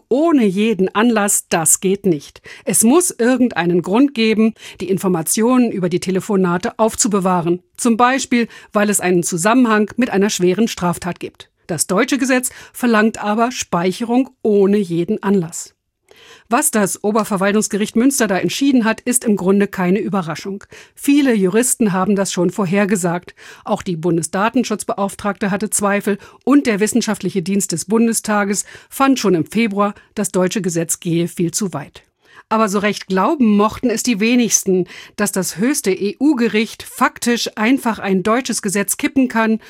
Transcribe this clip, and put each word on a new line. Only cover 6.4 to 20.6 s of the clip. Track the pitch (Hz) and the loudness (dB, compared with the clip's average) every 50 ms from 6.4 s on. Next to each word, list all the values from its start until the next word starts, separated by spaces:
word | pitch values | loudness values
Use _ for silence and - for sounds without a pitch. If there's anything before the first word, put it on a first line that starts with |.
| 185 175 175 180 - 233 - | 2 2 0 -2 -4 -4 -2
aufzubewahren. | - 220 226 - - - 220 196 202 180 190 180 175 156 170 175 180 _ _ _ | 0 0 0 0 0 -2 0 0 0 0 0 0 0 0 0 -2 -2 _ _ _
Zum | - - 240 226 | -2 0 0 2
Beispiel, | 202 240 247 269 262 - - 247 240 226 - - - - - - | 4 2 2 2 0 -2 0 0 0 0 -2 -6 -18 -12 -4 -2
weil | 208 208 214 | 0 0 2
es | 202 - | 0 0
einen | - 185 190 170 165 | 0 2 2 2 0
Zusammenhang | - 185 165 165 214 233 262 247 220 214 208 214 202 - | 0 -2 0 2 2 4 4 4 4 2 2 0 0 -2
mit | - 247 - | -2 -2 0
einer | - 196 196 214 | 2 0 0 0
schweren | - - 175 180 185 208 233 | 0 0 0 2 2 2 0
Straftat | - - - 180 175 165 - - 180 170 - | -2 -2 -2 -2 -2 -2 -4 -6 -10 -10 -10
gibt. | - 107 - - - _ _ _ _ | -12 -14 -14 -16 -20 _ _ _ _
Das | - 175 139 - | -8 -6 -4 -2
deutsche | - 180 196 277 - 294 | -2 0 0 0 0 0
Gesetz | 233 277 247 262 254 254 - - - - - - | -2 0 0 0 0 -2 -4 -10 -12 -20 -20 -10
verlangt | - 254 240 226 214 214 226 - - - | -4 0 2 4 4 4 2 0 -2 -4
aber | 208 208 226 226 254 | -2 0 0 0 -2
Speicherung | 247 - - - - 170 175 190 180 - 240 214 240 254 262 - _ _ - | -2 -6 -8 -4 -2 -2 0 -2 -2 -4 -4 0 0 0 0 -2 _ _ 0
ohne | 220 202 202 190 196 202 | 2 2 4 4 4 2
jeden | 214 202 170 170 165 175 175 214 - - | 2 0 -2 -2 -2 -2 -2 -4 -2 0
Anlass. | 196 202 190 165 160 - - - - _ _ _ _ _ _ _ _ _ - - - - - _ - | 0 0 0 0 -2 -8 -14 -14 -16 _ _ _ _ _ _ _ _ _ -20 -20 -20 -20 -16 _ -2
Was | 226 269 294 - | -2 0 0 0
das | - 214 196 - - - - | 0 0 0 0 -2 -4 -4
Oberverwaltungsgericht | 208 208 226 208 - 214 175 190 202 202 214 208 - 214 196 214 - - | -2 0 0 -2 -2 -2 -2 0 0 0 0 0 -2 -2 -4 -4 -2 0
Münster | 226 240 277 277 - 226 | 2 2 2 2 2 0
da | 202 190 | 0 0
entschieden | 180 - 175 - - 277 277 262 247 208 | -2 -2 -2 -2 0 0 2 2 2 2
hat, | 220 220 - | 0 -2 -4
ist | - 247 240 - - | -2 -2 -2 -2 0
im | 233 208 | 0 0
Grunde | 185 175 190 202 202 202 | 2 2 2 4 4 2
keine | 196 - 196 180 180 190 220 | 0 -2 -2 0 0 0 0
Überraschung. | - 208 175 196 165 165 151 - - 196 190 196 | 0 -2 -4 -4 -4 -4 -8 -8 -8 -10 -12 -12